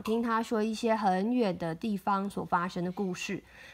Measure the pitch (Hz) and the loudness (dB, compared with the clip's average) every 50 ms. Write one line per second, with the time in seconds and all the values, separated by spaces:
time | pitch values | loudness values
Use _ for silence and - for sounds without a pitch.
0 | - - 220 233 233 240 226 220 226 - 240 214 214 226 220 214 - 226 220 220 | -2 0 0 2 2 2 2 0 0 2 0 0 2 0 0 0 0 2 2 4
1 | 208 202 185 185 196 220 247 254 233 196 175 175 - 165 160 165 - 226 208 190 | 4 2 2 4 2 2 2 2 2 2 0 -2 -2 -4 -4 -2 -2 -2 -2 -2
2 | - - 202 196 196 202 - 185 170 165 - 175 170 185 - 180 175 180 180 - | 0 2 2 2 0 -2 -4 -6 -4 0 0 0 0 0 -2 -2 -2 -2 -2 -2
3 | 208 185 180 - - - 196 156 - - - - - - | -2 -2 -2 -4 -6 -6 -6 -8 -8 -12 -20 -20 -20 -18